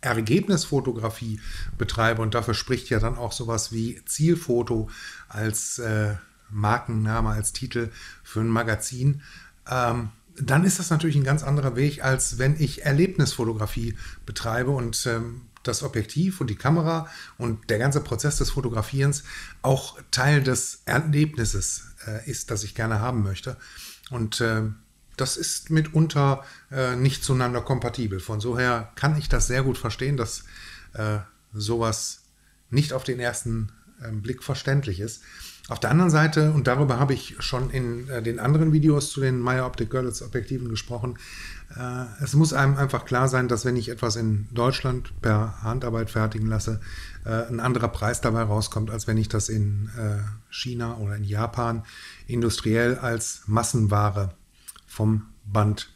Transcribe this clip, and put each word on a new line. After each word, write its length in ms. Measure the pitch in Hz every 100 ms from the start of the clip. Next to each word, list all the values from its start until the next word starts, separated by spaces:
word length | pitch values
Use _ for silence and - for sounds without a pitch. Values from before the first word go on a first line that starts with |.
Ergebnisfotografie 1400 | - 113 110 151 208 175 - 139 127 113 113 - 117 110 - - - -
betreibe, 440 | 110 - 113 113
und 120 | 110
dafür 200 | 117 113
spricht 360 | 110 - 127 -
ja 100 | 117
dann 160 | 117 117
auch 160 | 117
sowas 400 | - 117 113 -
wie 320 | 113 113 127 -
Zielfoto 840 | - 156 170 - 120 117 113 110 - - - -
als, 500 | 104 110 104 - -
äh, 360 | 117 107 107 101 - _ _
Markenname, 800 | 104 104 120 - 110 110 113 110
als 240 | 107 104
Titel 380 | - 127 120 113 - - -
für 180 | - 110
ein 80 | 113
Magazin, 720 | 113 113 107 - 123 135 143 - - - _ -
ähm, 380 | 127 120 120 110 - _ -
dann 300 | 135 139 190
ist 140 | 185
das 100 | 175
natürlich 260 | 156 165 143
ein 80 |
ganz 200 | 135 151
anderer 340 | 135 147 135 120
Weg, 260 | 143 143
als 340 | 131 131 - 113
wenn 200 | 131 151
ich 240 | 151 -
Erlebnisfotografie 1120 | 147 139 190 180 139 - 117 107 107 - 113 110 - - -
betreibe 460 | 104 117 117 127
und, 340 | 139 120 107 131
ähm, 380 | 117 117 120 - -
das 200 | - 117
Objektiv 600 | 143 117 107 143 190 185
und 80 | 127
die 80 | 104
Kamera 500 | 127 165 156 165 156 - - -
und 320 | 120 110 -
der 100 | 107
ganze 220 | 131 143
Prozess 360 | - 113 147 -
des 120 | 131
Fotografierens 720 | - 123 113 104 135 139 143 - - - -
auch 360 | 131 135 - - -
Teil 320 | - 131 147
des 380 | 131 127 - -
Erlebnisses, 1000 | - - 160 147 151 147 110 101 - - - - -
äh, 240 | 107 113
ist, 220 | 120 -
das 140 | 110 101
ich 100 | -
gerne 240 | 113 110
haben 240 | 113 123
möchte. 320 | 98 95 - 127 - - - - -
Und, 320 | 127 110 -
äh, 220 | 117 110 110 107 - _ _ -
das 220 | 131 -
ist 320 | 170 - -
mitunter, 720 | 160 156 156 160 151 139 135 - - _
äh, 280 | 135 127 123
nicht 260 | 135 135
zueinander 380 | - 131 123 123
kompatibel. 580 | - 127 131 123 113 95
Von 220 | - 107
so 180 | 110 120
her 320 | 127 120 107 -
kann 220 | 143 151
ich 120 | 147
das 180 | 127 123
sehr 160 | 127
gut 140 | 135 120
verstehen, 400 | 117 - 131 143
dass, 260 | 113 - - - - - - -
äh, 240 | 110 107 95 _ _
sowas 680 | 107 104 117 113 110 - - _ _ _ _ _
nicht 220 | 127 143
auf 140 | 131 -
den 160 | 123
ersten, 500 | 120 120 120 113 104 - - -
ähm, 180 | 117 110
Blick 220 | 107 127
verständlich 560 | - 131 - 139 123 90
ist. 220 | 110 - - - - - -
Auf 100 | 117
der 120 | 110
anderen 200 | 147 180
Seite, 400 | 156 156 156 151
und 160 | 151 131
darüber 320 | 127 143 120
habe 140 | 139
ich 240 | 127 - -
schon 300 | - 127 131
in, 400 | 135 123 117 131
äh, 120 | 127
den 160 | 113 117
anderen 360 | 123 156 160
Videos 380 | 151 151 147 139
zu 100 | -
den 180 | 135 127
Meyer 260 | 120 127 127
Optik 260 | - 110
Görlitz 300 | 131 127 110
Objektiven 460 | - 123 104 135 123
gesprochen, 500 | 110 - 120 123 120 - - - - - -
äh, 260 | 123 123 123 -
es 120 | 139
muss 180 | 143 156
einem 240 | 139 139 139
einfach 300 | 139 127 -
klar 240 | 127 131
sein, 180 | 127 127
dass 160 | 117
wenn 140 | 123 123
ich 100 | 110
etwas 300 | 117 120 107
in 320 | 113 104 101
Deutschland 600 | 113 120 131 131 127 - -
per 420 | - 107 110 -
Handarbeit 460 | 110 123 123 113 110
fertigen 380 | 117 110 110 107
lasse, 340 | 107 - 110 - - - -
äh, 60 | -
ein 320 | 113 117 120
anderer 260 | 123 123 113
Preis 320 | - 110 120
dabei 240 | 120 113
rauskommt, 480 | 110 104 107 - 110
als 160 | 113 -
wenn 80 | 110
ich 140 | 107
das 180 | 110 104
in, 420 | 110 104 101 107 117
äh, 200 | 110 104 104 110 -
China 480 | - 127 120 117 117
oder 180 | 104 104
in 80 |
Japan 600 | 101 104 117 127 117 117 107 - - - -
industriell 720 | 120 117 107 113 113 120 127
als 460 | 127 117 - - -
Massenware 880 | 110 117 123 107 104 104 101 95 - _ _ - - _
vom 420 | - 107 110 110 - 104
Band 480 | 104 104 104 -